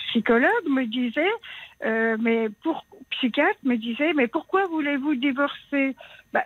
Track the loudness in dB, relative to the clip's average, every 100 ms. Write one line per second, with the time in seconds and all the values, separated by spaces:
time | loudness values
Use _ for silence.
0 | -2 0 4 4 4 2 0 0 0 -2
1 | -2 0 0 -2 -8 -18 -18 -8 -2 0
2 | 0 0 0 0 0 -4 -4 -4 -8 -20
3 | -12 -4 -2 2 2 2 0 0 -2 -2
4 | 0 2 0 -2 -2 0 0 -2 -2 -2
5 | 0 0 0 0 -2 -4 -4 -2 0 -4
6 | -14 -20 -6 -4